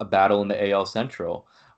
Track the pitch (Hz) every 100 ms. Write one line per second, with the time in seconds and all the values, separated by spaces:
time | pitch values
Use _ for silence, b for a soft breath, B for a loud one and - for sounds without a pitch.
0 | 101 98 98 104 101 98 101 98 95 110
1 | 127 - 85 90 - b b